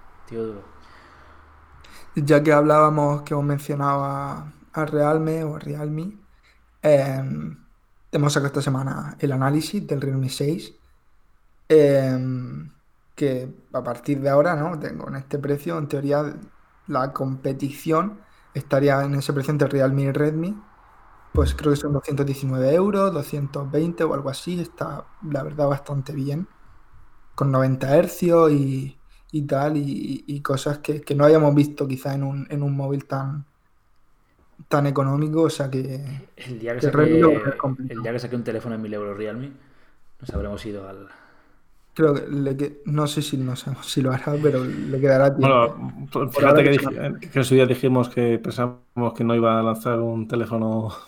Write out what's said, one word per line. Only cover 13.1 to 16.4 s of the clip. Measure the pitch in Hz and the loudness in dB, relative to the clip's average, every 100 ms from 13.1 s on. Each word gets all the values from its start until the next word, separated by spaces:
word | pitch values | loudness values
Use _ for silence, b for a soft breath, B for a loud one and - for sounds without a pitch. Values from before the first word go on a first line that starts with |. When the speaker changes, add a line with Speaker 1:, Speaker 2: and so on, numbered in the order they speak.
Speaker 2:
que | - 143 127 131 - _ | -2 -2 -2 -6 -14 _
a | 131 | -6
partir | 131 120 - 139 | -6 -6 -4 -2
de | 139 | 2
ahora, | 139 175 156 | 4 4 2
¿no? | 156 165 | -2 -4
Tengo | - 151 - | -8 -10 -10
en | 139 | -12
este | 135 143 | -8 -6
precio, | 139 143 170 165 | -2 -4 -4 -6
en | 143 | -4
teoría, | 139 139 147 151 - | -4 0 0 -2 -8